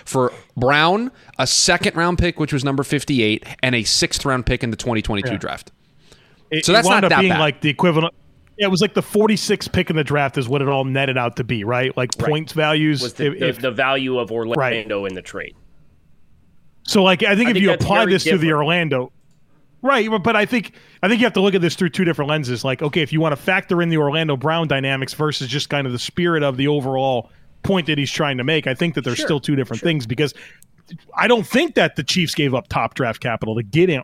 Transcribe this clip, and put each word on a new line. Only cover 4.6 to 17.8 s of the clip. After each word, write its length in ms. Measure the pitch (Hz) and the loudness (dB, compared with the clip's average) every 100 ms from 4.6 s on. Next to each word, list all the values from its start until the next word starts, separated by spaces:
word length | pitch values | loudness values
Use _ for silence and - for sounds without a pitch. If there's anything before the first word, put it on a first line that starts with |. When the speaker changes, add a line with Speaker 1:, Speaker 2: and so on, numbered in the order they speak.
Speaker 1:
in 80 | 123 | -2
the 60 | 107 | -4
twenty 260 | - 113 | -2 -2
twenty-two 300 | 104 104 101 | -2 -2 -4
Speaker 2:
Yeah. 60 | 104 | -4
Speaker 1:
draft. 340 | - - - - _ _ _ - _ _ _ | -6 -10 -14 -20 _ _ _ -20 _ _ _
Speaker 2:
It, 120 | 156 | -2
Speaker 1:
So 80 | 160 | 2
that's 140 | 202 185 | 4 4
Speaker 2:
it 40 | |
wound 120 | 202 | 4
Speaker 1:
not 100 | 190 | 4
Speaker 2:
up 40 | 156 | 4
Speaker 1:
that 40 | |
Speaker 2:
being 120 | 190 | 4
Speaker 1:
bad. 80 | - | 2
Speaker 2:
like 200 | 151 - | 0 0
the 60 | 151 | -2
equivalent. 460 | 139 180 160 165 - _ _ _ - | 2 2 2 0 -4 _ _ _ -4
Yeah, 80 | 202 | 0
it 40 | |
was 100 | 185 | 2
like 140 | 208 | 2
the 80 | - | 0
forty-sixth 720 | - 208 214 214 - 202 - | 0 2 4 2 0 -2 -2
pick 160 | - 185 | -2 0
in 80 | 160 | 0
the 80 | |
draft 320 | 143 147 139 143 | 0 0 0 -2
is 120 | 120 | -2
what 120 | 139 | 0
it 60 | 135 | 0
all 160 | 139 | 0
netted 320 | 135 135 139 127 | 0 0 0 0
out 200 | 120 - | -2 -4
to 80 | |
be, 200 | 120 120 | -4 -4
right? 320 | 101 123 131 - | -2 -2 -2 -2
Like, 140 | 127 - | -4 -2
Speaker 3:
Right. 100 | - | -2
Speaker 2:
points 240 | 151 156 | -2 -4
values, 500 | 156 151 156 156 147 | -2 0 2 2 0
Speaker 3:
Was 120 | 123 | -4
the, 180 | - 147 | -4 -4
Speaker 2:
if, 60 | - | -2
Speaker 3:
the, 100 | 131 | -4
Speaker 2:
if 100 | 120 | -4
Speaker 3:
the 100 | 127 | -4
value 480 | 113 131 135 131 127 | -2 0 0 -2 -2
of 140 | 117 | -2
Orlando 260 | 113 117 147 131 117 107 104 | -4 -4 -2 -2 -2 -4 -4
Speaker 2:
Right. 80 | 98 | -4
Speaker 3:
in 40 | |
the 80 | 92 | -8
trade. 320 | - 95 82 - - - - _ _ - - - _ - - - | -10 -12 -12 -16 -20 -20 -20 _ _ -20 -20 -20 _ -20 -20 -16
Speaker 2:
So, 200 | - 208 | 0 4
like, 200 | 190 180 | 4 4
I 140 | 214 202 | 2 2
think 120 | 240 | 2
Speaker 3:
I 20 | |
Speaker 2:
if 40 | |
Speaker 3:
think 80 | 190 | 4
Speaker 2:
you 60 | 196 | 2
Speaker 3:
that's 160 | 170 | 2